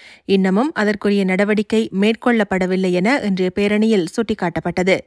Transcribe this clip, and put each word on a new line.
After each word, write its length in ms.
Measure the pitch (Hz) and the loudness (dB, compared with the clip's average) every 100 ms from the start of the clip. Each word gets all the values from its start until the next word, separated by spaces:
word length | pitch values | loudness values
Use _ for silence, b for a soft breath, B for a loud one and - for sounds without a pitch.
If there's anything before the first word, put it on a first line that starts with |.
| B B | B B
இன்னமும் 480 | B 190 185 190 294 | B 2 2 2 0
அதற்குரிய 500 | 220 208 208 202 202 | -2 -2 -2 0 0
நடவடிக்கை 640 | 190 185 208 214 208 220 226 190 | 0 0 0 0 0 -2 0 0
மேற்கொள்ளப்படவில்லை 920 | 208 226 247 233 202 185 185 185 185 | 0 0 0 0 0 -2 0 0 0
என 260 | 180 202 277 | 0 2 0
இன்றைய 300 | 208 185 185 | 0 -2 -2
பேரணியில் 520 | 190 202 214 220 208 160 - | 0 0 2 2 2 0 -4
சுட்டிக்காட்டப்பட்டது. 800 | 226 220 175 165 175 175 185 165 | -4 -2 -4 -4 -4 -2 0 0